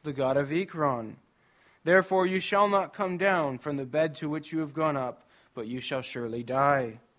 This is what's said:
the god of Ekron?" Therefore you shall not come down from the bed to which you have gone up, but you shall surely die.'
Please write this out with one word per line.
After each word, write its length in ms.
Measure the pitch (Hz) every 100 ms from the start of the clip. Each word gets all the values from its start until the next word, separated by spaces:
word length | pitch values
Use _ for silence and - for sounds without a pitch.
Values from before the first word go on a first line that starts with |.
the 80 | 151
god 240 | 135 131 135
of 160 | 139
Ekron?" 640 | 160 190 165 147 123 110 - _ _ _ _ _ _
Therefore 420 | 160 185 185 190 185
you 120 | 185
shall 300 | - 202 202
not 260 | 202 165
come 240 | - 190 180
down 400 | 196 180 147 127
from 180 | 151 139
the 80 |
bed 300 | 131 147 160
to 140 | 143 151
which 220 | 151 151
you 80 | 160
have 120 | 151
gone 240 | 139 156 139
up, 320 | 127 120 _ _ _
but 140 | - 113
you 140 | 127
shall 200 | - 135
surely 420 | 123 127 117 117
die.' 580 | 120 131 139 139 120 113 _